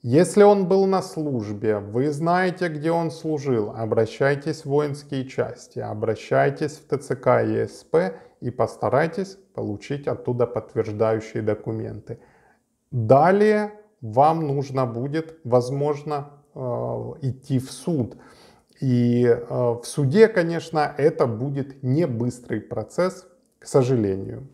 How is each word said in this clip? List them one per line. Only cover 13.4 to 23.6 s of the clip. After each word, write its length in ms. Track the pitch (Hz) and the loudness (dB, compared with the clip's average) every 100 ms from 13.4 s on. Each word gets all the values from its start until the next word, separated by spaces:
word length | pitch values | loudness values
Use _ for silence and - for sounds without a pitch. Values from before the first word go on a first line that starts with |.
| 214 214 208 - _ _ | 4 4 0 -8 _ _
вам 460 | 110 110 147 165 156 | -4 4 4 4 0
нужно 380 | 139 135 131 127 | -2 -2 -2 -2
будет, 540 | 117 139 156 160 - | -4 -4 -4 -6 -12
возможно, 880 | 120 123 123 139 147 139 147 147 143 - _ 156 | 2 2 2 -2 -2 -4 -4 -6 -8 -18 _ -10
э, 40 | 127 120 120 120 117 - | -6 -4 -4 -6 -8 -6
идти 340 | 131 - - 135 | -6 -6 -2 -2
в 140 | 127 | -2
суд. 440 | - - 160 110 - - - - _ _ _ | -10 -4 -2 -2 -6 -20 -20 -20 _ _ _
И, 460 | 135 123 120 120 123 | 0 2 4 4 4
э, 540 | 117 - 131 123 117 | 2 0 -2 0 -2
в 20 | |
суде, 440 | - - 139 180 220 | -6 -2 2 6 6
конечно, 680 | 220 165 170 160 156 143 - | 6 0 -2 -4 -2 -2 2
это 280 | 143 160 143 | 2 2 -2
будет 560 | 110 135 139 131 - | 0 -4 -4 -6 -6
не 220 | 127 139 170 | -2 0 0
быстрый 560 | 113 123 - - 113 | -2 -4 -4 -6 -8
процесс, 640 | - 110 110 - 180 185 - _ _ | -6 -8 -6 -2 -2 -2 -20 _ _
к 80 | _ | _